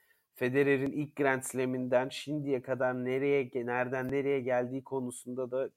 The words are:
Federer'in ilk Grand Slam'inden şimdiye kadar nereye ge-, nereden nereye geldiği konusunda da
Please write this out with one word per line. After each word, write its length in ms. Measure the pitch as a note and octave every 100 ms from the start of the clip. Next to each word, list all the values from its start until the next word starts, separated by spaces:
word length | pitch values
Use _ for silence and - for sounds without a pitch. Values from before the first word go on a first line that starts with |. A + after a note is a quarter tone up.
| _ _ _
Federer'in 580 | - B2+ C3+ C#3+ C#3 C#3
ilk 240 | D3 D3 -
Grand 260 | C#3 C3
Slam'inden 680 | - B2+ C3 B2+ B2+ B2 C3
şimdiye 540 | - C#3 D3+ C#3+ B2+
kadar 420 | B2+ B2+ C3 B2+
nereye 380 | B2 C3 C#3+ C#3
ge-, 220 | B2+ B2+ A#2+
nereden 460 | B2 B2+ C3 B2+
nereye 280 | C#3 C#3 C#3
geldiği 440 | B2 B2 B2 C3
konusunda 680 | - C3+ B2 - B2 B2 B2+
da 200 | C3 B2+